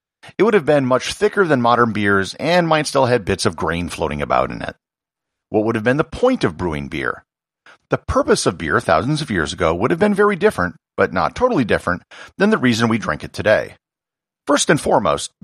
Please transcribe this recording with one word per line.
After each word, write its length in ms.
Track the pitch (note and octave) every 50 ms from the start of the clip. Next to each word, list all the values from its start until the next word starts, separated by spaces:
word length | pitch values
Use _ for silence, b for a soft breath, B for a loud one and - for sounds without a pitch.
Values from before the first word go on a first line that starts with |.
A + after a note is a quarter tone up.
| _ _ _ _ B B B B
It 40 |
would 120 | F#3 A#3 G#3+
have 120 | G3 C#3+
been 200 | D3 D3+ C#3+ C3
much 260 | B2 B2+ B2 - -
thicker 340 | - - G3+ G#3+ - G3+ F#3+
than 140 | D#3+ C#3+ B2+
modern 320 | A#2+ A#2 A#2+ A#2 A#2 A2+
beers 420 | G2+ G#2 G#2 G2+ G2+ G2 F#2+ F#2 -
and 320 | - A2 D#3 F3 F3+ E3+
might 200 | D#3+ D#3+ D3+ D3+
still 200 | - - C#3 C3
have 180 | A#2+ B2 A#2 F#2
bits 200 | F#2 G2 - -
of 120 | A#2 E2+
grain 320 | - F2+ D#2+ E2 F2 F2+ D2
floating 340 | - - E2 D2 C#2+ D2
about 280 | C#2+ B1 B1+ B1 C2 -
in 120 | A1+ A#1
it. 140 | - - - _ _ _ _ _ _ _ _ _ _ _ _ _ _ _
What 160 | - A2 G#2+
would 100 | A2+ A2+
have 100 | A2 G#2+
been 120 | B2 C3
the 80 | D3 -
point 400 | - - - B3 B3+ C4 - -
of 120 | G#2+ D2+
brewing 320 | D#2 F#2 E2+ D2+ D2 C#2+ C2
beer? 360 | - C#2 B1+ G#1+ - - - _ _ _ _ _ _ _ _ B B B _ _
The 100 | C3+ -
purpose 480 | - - - C4 D4 D4 G#3+ - -
of 120 | B2+ F2+ D2+
beer 200 | F2 C#2+ E2+ A#2+
thousands 420 | - - D#2+ D#2+ - C3+ D#3 C#3+
of 100 | D#3 -
years 220 | G#2+ E2+ D2+ C#2
ago 220 | F#2 - F2 D#2+ E2+
would 160 | F2 A2 C#3+
have 80 | F3 E3
been 160 | G#3 G#3 G3+
very 220 | F#3 G#3 G#3 G3+
different, 400 | D#3 F#3+ G#3+ - - F2 E2+ - - _ _ _
but 160 | - G2 E2+
not 220 | E2 F#2 D#2+ D2+ -
totally 300 | - B3 B3+ A#3 D3+ A#2
different, 380 | F#2 F2+ D#2+ - - F2+ E2 - B B B B B B -
than 120 | F#3+ G#3+
the 80 | A3 D#3+
reason 300 | B2+ B2 A2+ A2 A#2+ A2+
we 100 | A2+ G#2+
drink 260 | F#2 F#2 D2+ - -
it 80 | -
today. 440 | - - F2 G#2 G#2+ D2+ A#1 - - _ _ _ _ _ _ _ _ _ _ _ _ _ _
First 240 | - D4 - - -
and 100 | E3+ -
foremost, 520 | - A3+ F#3+ C3+ G2+ D#2+ D2 C#2+ - - - _